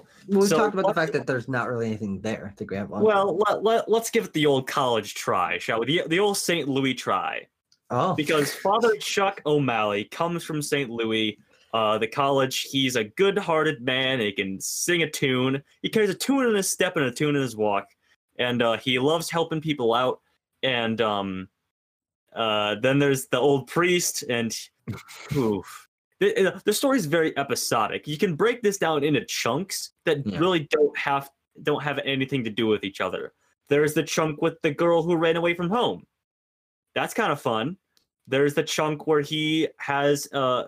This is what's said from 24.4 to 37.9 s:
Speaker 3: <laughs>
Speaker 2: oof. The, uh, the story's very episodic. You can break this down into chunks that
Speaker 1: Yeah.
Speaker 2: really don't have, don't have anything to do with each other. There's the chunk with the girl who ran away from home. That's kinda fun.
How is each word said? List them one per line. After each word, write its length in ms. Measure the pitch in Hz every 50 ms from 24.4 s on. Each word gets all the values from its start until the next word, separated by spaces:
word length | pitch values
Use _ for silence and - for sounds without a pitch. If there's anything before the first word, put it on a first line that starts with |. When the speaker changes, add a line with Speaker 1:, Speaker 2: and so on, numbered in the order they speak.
| 113 110 - - - - _ _ _
Speaker 3:
<laughs> 500 | - 107 - - - - - - - 147
Speaker 2:
oof. 500 | 143 123 110 104 95 - - - - - _ _ _ _ _ _ _
The, 340 | 185 202 - - 190 175 185
uh, 40 | 190 -
the 80 | 202 214
story's 320 | - - 277 269 269 180
very 320 | 143 151 170 160 160 -
episodic. 720 | 139 139 135 120 - - - 131 117 107 98 - 104 -
You 100 | 151 151
can 180 | 147 208 190 160
break 260 | 147 190 233 247 247
this 160 | - 202 196
down 260 | - - 160 156 147 135
into 200 | 156 147 120 -
chunks 640 | - - - - 120 120 147 196 - - - - - _ _ _
that 200 | 175 156 143 -
Speaker 1:
Yeah. 140 | 107 95 -
Speaker 2:
really 280 | 165 185 180 165 143 -
don't 260 | - 151 151 139 -
have, 320 | - - 147 139 139 139 - _ _ _ _ _ - 143
don't 200 | 151 147 143 143
have 160 | 147 139 135 -
anything 380 | 135 139 135 135 131 143 135 113
to 40 | 113
do 180 | 104 110 113
with 160 | 110 107 101 -
each 180 | 98 - -
other. 320 | 101 92 92 87 65 - - _ _ _ _ _ _ _
There's 240 | 143 147 151 147 151
the 100 | 165 156
chunk 380 | 156 - - 160 156 147 147
with 200 | 165 165 160 -
the 100 | - 160
girl 300 | 143 - 170 170 170 165
who 140 | 156 170 180
ran 200 | 160 165 165 165
away 160 | 170 165 175 170
from 140 | 170 180 175
home. 360 | 202 247 226 135 92 87 - _ _ _ _ _ _ _ _ _ _ _ _ _ _ _ _ _ _
That's 200 | 127 143 170 -
kinda 220 | - 220 185 147
fun. 420 | 143 - 135 113 110 110 151 190 - _ _